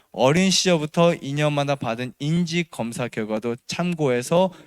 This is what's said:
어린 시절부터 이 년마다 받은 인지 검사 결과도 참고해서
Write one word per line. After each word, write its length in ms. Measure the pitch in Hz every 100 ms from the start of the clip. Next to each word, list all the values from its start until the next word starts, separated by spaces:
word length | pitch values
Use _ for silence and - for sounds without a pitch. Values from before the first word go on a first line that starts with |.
| _
어린 400 | - 127 170 190
시절부터 640 | 185 185 170 151 170 170 165
이 160 | 135
년마다 440 | 147 151 147 139 139
받은 380 | 123 117 127 -
인지 460 | 143 170 170 170 165
검사 380 | - 117 117 120
결과도 480 | - 107 107 117 120 -
참고해서 840 | - 175 165 143 120 123 170 185 -